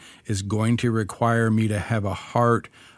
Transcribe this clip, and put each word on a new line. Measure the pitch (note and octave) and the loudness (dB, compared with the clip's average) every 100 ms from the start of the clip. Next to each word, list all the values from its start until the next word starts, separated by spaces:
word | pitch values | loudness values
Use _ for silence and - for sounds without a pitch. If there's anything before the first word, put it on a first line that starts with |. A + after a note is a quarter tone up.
| - - - | -10 -14 -6
is | G2 | -4
going | G2+ G#2+ A2+ A#2 | -2 0 0 2
to | B2 | 0
require | A2+ G2 - A#2 A#2 A2+ | 0 -4 -2 0 2 2
me | A2 A2 | 2 0
to | G#2 | -2
have | - A2 G2+ | -2 -2 -2
a | |
heart | F2 - A#2+ A#2+ A2+ - - - | -6 -4 2 4 2 -2 -18 -20